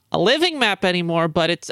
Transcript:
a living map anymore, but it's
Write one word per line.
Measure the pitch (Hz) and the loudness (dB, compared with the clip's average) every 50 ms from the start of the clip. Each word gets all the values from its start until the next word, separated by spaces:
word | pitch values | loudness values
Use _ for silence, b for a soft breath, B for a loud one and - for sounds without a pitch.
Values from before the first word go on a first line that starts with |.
| _ - | _ -4
a | - 160 | -2 0
living | 165 208 262 311 330 359 320 285 | 2 2 2 2 2 0 0 0
map | 247 214 196 - - | 0 0 0 0 0
anymore, | 185 180 180 175 165 165 170 165 170 | -2 0 0 -2 -2 0 0 0 0
but | 151 180 160 165 | 0 0 0 0
it's | 170 165 - - | -2 -4 -6 -6